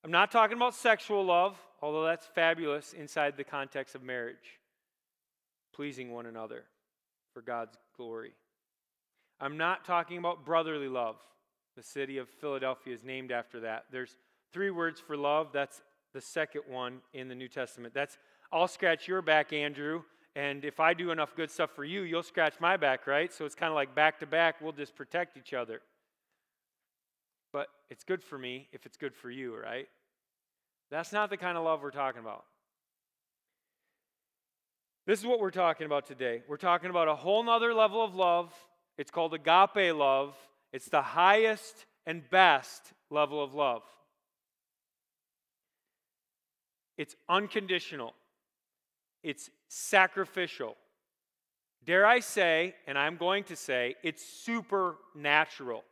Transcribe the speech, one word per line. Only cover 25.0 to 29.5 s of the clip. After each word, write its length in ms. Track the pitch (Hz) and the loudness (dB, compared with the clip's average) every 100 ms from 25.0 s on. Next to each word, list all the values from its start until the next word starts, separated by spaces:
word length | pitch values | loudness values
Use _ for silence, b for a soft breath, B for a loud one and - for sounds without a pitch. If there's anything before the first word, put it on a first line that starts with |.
| 139 175 175 135 | -6 -6 -6 -10
each 160 | - | -8
other. 280 | 131 113 113 _ _ _ _ _ _ _ _ _ _ _ _ _ _ _ _ _ | -6 -6 -10 _ _ _ _ _ _ _ _ _ _ _ _ _ _ _ _ _
But 160 | 143 - _ _ | -8 -8 _ _
it's 140 | 123 | -20
good 200 | - 185 | -8 -8
for 140 | - 139 | -6 -12
me 300 | 127 127 139 | -10 -12 -14
if 140 | 131 120 | -20 -20
it's 120 | _ | _
good 180 | 143 - | -10 -10
for 140 | 123 | -14
you, 280 | 127 127 | -10 -10